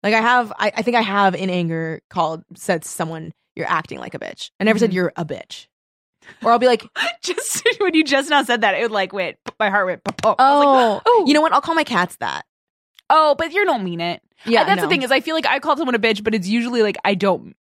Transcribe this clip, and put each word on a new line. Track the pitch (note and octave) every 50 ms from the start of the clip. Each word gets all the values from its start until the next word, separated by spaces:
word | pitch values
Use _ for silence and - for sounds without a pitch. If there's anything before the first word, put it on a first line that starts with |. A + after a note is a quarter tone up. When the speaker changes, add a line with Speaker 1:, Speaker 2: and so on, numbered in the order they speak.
| -
Speaker 1:
Like, | G3+ A3
I | A3+
have, | A3 A#3+ B3 B3 A#3 G#3+ -
I, | - G3+ G#3+ -
I | A3 G#3
think | B3 A#3
I | A#3
have | A3 G3 G3 G3+ G3+ F#3+ F#3
in | D#3+ F#3+ F#3+
anger | F3+ F3+ F3 E3 E3 E3 D#3+ D#3+ D#3+ - _ _
called, | - F3+ E3+ D#3 D#3+ D#3 _ _ E3+
said | - - - F#3 D#3+ -
to | -
someone, | - - E3+ D#3+ E3 D#3+ D#3+ E3 - _ _ _ _
"You're | - D#3+ -
acting | F3 - - - - -
like | - - -
a | -
bitch." | - - - - - - _ _
I | G3
never | G#3+ A3 -
said, | A#3+ G#3+
Speaker 2:
Mm-hmm. | F3+
Speaker 1:
"You're | F#3 F3+ D#3+ -
a | - E3
bitch." | D3+ C#3+ G2 - _ - - - _ _ _ _ _ _ _ _ _ _ _ _ - - _ -
Or | A3+
I'll | A#3
be | A3 B3
like | B3+ B3 - - - _ - -
Speaker 2:
<laughs> | E4+ F5 -
Just | - F4 F4+ - C5+ - - - - A#4 A#4+ -
when | G#4 F4+ E4
you | D#4 D#4+
just | - C#4 C4+ C4+ -
now | D4+ C#4+ C4
said | A3+ A#3+ A3+
that, | A3 G#3 F#3+
it | D3+
would, | A3+ A#3
like, | A3 G3+ F#3+ F#3 -
went, | G3+ F3+ D3+ - _ _ - - _
my | A3 G3+
heart | F#3+ G#3 F#3+
went, | F#3 F3 - _
pop, | G#3 A#3 -
pop. | - A3 - -
I | C4 C4+ C#4+
was | C#4+ C#4+
Speaker 1:
Oh, | C#4+ C4+ C4 B3 A3+ G3+
Speaker 2:
like, | - -
<gasps> |
"Oh." | A4+ B4 A4+ F4+
Speaker 1:
you | C4+ D4
know | D4+
what? | D#4 D#4+ -
I'll | C#4
call | - E4 E4
my | E4 D4+
cats | - A#3+ F3 F3+ F3 -
that. | _ - F#2 C2+ - - _ _ _ _ _ _ _ _ _ _ _ _ _
Speaker 2:
Oh, | C#4+ D#4 D#4 D4+ C#4+
but | C#4+ E4 E4 D4+
you | G4 G#4
don't | F#4+ C#4+ A#3 F#3+
mean | F3+ E3+ E3+
it. | E3+ F3 E3+ - _ _ _ _ -
Speaker 1:
Yeah, | A3+ A#3 A3
Speaker 2:
Uh, | -
that's | - G4+ G4
the | -
Speaker 1:
no. | D4
Speaker 2:
thing | F4 D4 C4
is, | A#3
I | C4+ C4
feel | - D#4+ D#4+
like | D#4+ -
I | - A#3+ C4+
call | - D#4 C#4+
someone | C4+ E4 B3+ B3
a | A3
bitch, | G3 A3+ A3 G3+ G#3+
but | A3+ G#3+
it's | A3 F3
usually, | F#3 A3 A#3+ A#3 B3 A#3+ A#3+
like, | G#3+ G#3 F#3+ - -
I | F#3+ G3+
don't | F3 G3 G3 F3+ - - - - _ _